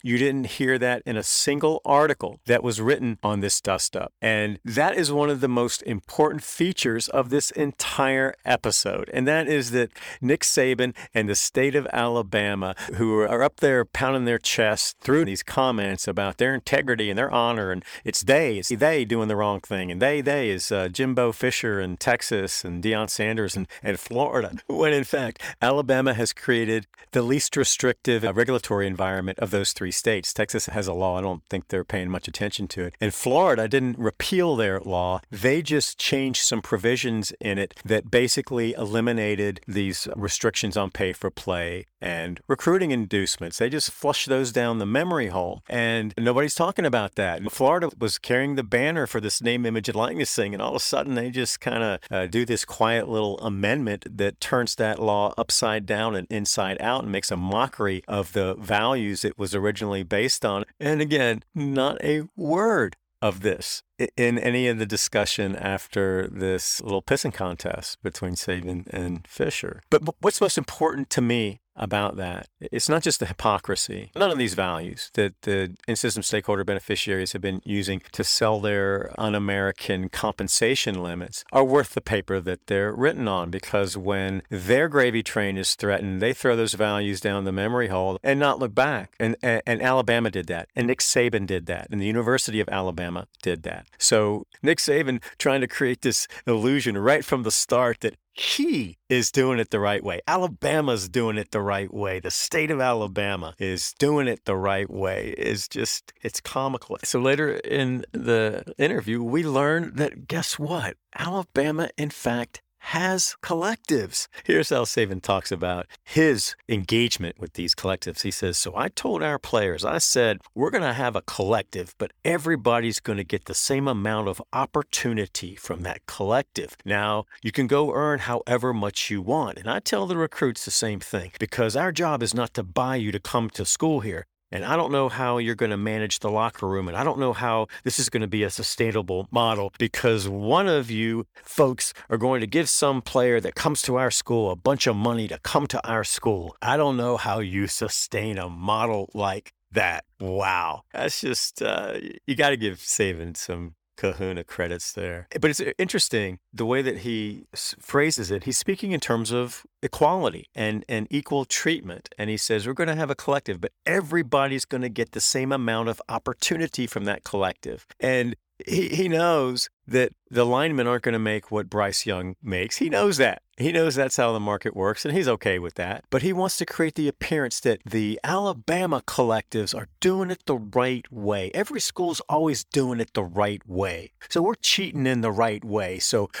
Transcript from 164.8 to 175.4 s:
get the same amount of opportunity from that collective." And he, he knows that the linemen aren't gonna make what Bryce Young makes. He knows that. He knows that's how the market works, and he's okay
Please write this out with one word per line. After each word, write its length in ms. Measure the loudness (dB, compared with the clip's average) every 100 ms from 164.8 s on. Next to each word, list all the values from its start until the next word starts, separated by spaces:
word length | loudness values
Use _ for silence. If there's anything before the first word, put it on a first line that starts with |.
| -4
get 240 | -2 -4
the 80 | 0
same 320 | 0 0 0
amount 380 | 0 0 0 -2
of 120 | -4 -6
opportunity 800 | -6 -4 -4 -2 0 -2 -2 -4
from 160 | -2 -2
that 200 | -4 -2
collective." 600 | 0 0 -2 -10 -12 -14 -4
And 380 | 0 2 0 -4 _ _ -4
he, 220 | -2 0
he 220 | 0 2
knows 600 | 2 4 4 2 -2 -6 _ 0
that 280 | 2 2 -2 _
the 140 | 2 4
linemen 420 | 4 2 2 2
aren't 160 | 0
gonna 160 | 0 0
make 320 | 0 -2 -2
what 180 | -4 -2
Bryce 360 | 0 0 0 -2
Young 300 | -2 -4 -8
makes. 360 | -4 -2 -2 -2
He 120 | 0
knows 280 | 4 4 4
that. 240 | 2 2 _ -2
He 160 | 0
knows 220 | 4 2 2
that's 200 | 0 2
how 160 | 2
the 80 | 2
market 340 | -2 -2 -4
works, 300 | -2 -2 -2
and 100 | -2
he's 140 | 0 2
okay 320 | 2